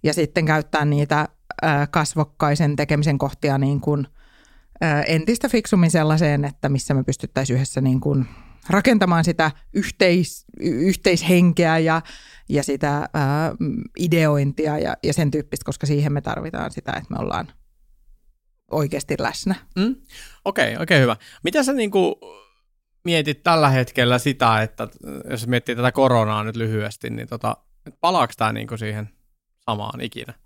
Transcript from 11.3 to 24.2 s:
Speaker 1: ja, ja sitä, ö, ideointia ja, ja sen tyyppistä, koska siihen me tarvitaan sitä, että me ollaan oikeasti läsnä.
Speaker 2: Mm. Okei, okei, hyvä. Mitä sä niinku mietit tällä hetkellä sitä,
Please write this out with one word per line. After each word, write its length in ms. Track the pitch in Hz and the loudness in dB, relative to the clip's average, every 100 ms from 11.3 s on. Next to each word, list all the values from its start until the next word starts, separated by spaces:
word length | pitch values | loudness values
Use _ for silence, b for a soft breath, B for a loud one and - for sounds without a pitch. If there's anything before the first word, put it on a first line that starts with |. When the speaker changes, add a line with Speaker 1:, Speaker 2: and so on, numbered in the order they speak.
| 180 175 165 170 165 | 6 6 4 2 2
Speaker 1:
ja, 240 | 160 160 B B B B B | 2 0 B B B B B
ja 140 | 143 | -2
sitä, 340 | 139 139 151 143 | -2 -2 -2 -2
ö, 80 | 151 - 135 147 160 - 160 - - - | -4 -2 0 0 -2 -4 -4 -4 -10 -6
ideointia 800 | 175 165 156 147 139 139 156 151 | 0 2 4 2 0 -2 -2 -2
ja, 200 | - - | -4 -4
ja 100 | 170 | -2
sen 180 | 156 151 | 0 0
tyyppistä, 340 | 151 - - - | -2 -6 -10 -8
koska 220 | 143 143 | -6 -2
siihen 260 | 147 151 | 0 0
me 80 | 143 | -2
tarvitaan 500 | 147 - 160 - - | -4 -8 -8 -8 -8
sitä, 200 | - - | -10 -10
että 220 | - - | -10 -8
me 60 | - | -8
ollaan 280 | - 90 - - _ _ _ _ _ - _ _ _ _ _ | -6 -6 -8 -16 _ _ _ _ _ -20 _ _ _ _ _
oikeasti 440 | 143 147 160 - 147 | -4 -2 -4 -6 -4
läsnä. 360 | - - - 190 - - | -4 -4 -4 -4 -6 -2
Speaker 2:
Mm. 200 | 208 262 - B B B - | -2 -2 -12 B B B -6
Okei, 320 | 190 120 110 | 0 0 -2
okei, 240 | 165 170 | 2 4
hyvä. 140 | 127 107 B B | 4 2 B B
Mitä 200 | 165 302 | -4 0
sä 100 | 262 | 0
niinku 460 | 277 214 196 175 - - B B B _ _ _ _ | 0 0 2 0 -2 -14 B B B _ _ _ _
mietit 400 | 180 170 147 147 | -2 0 0 -2
tällä 260 | - 165 147 | 2 4 4
hetkellä 500 | 131 123 - 120 | 4 2 0 2
sitä, 420 | 123 | 2